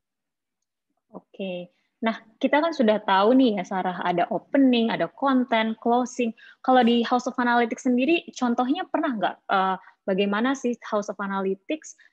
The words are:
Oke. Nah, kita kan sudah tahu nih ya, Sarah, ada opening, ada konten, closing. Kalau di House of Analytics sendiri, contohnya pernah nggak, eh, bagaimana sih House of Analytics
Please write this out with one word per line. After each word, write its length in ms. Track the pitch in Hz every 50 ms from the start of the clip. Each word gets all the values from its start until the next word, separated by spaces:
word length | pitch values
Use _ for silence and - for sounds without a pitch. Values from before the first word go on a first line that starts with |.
| _ _ _ _ _ _ _ _ _ _ _ _ _ _ _ _ _ _ _ _ _ _ 220
Oke. 560 | 196 _ _ _ - 196 190 180 180 175 - _ _ _ _ _ -
Nah, 160 | 226 226 214 - - _ _ -
kita 160 | - - 285 294
kan 160 | 320 339 302
sudah 240 | - 233 214 214 208
tahu 400 | - - 190 190 202 220 254 262
nih 240 | 269 233 202 185
ya, 20 | 180
Sarah, 380 | - 202 185 185 185 180 190
ada 240 | 180 180 180 175 - - 208
opening, 560 | 165 - _ - 285 269 254 240 233 226 226
ada 160 | 185 165 165
konten, 720 | 170 - - 269 277 262 254 240 - 233 220 220 226 220 -
closing. 560 | - 233 233 247 254 240 - - 240 226 - _ - - - _ -
Kalau 160 | 262 262 254
di 240 | 240 233 240 233 226
House 240 | - 254 240 - 254
of 80 | - -
Analytics 480 | 240 240 240 240 240 233 247 - -
sendiri, 400 | 254 247 247 262 302 339 339 - - -
contohnya 500 | - 254 240 240 - 254 254 311 370 349 -
pernah 240 | - 285 330 294 240
nggak, 220 | 202 175 143 - - _ -
eh, 280 | 202 190 190 190 185 175 - - _ _
bagaimana 560 | - 202 190 190 202 202 202 214 233 262 277 269
sih 160 | - 240 240 - -
House 240 | - 220 208 202 -
of 80 | 202 -
Analytics 720 | 202 196 196 196 190 190 190 - _ - 311 311 - - - _ _ _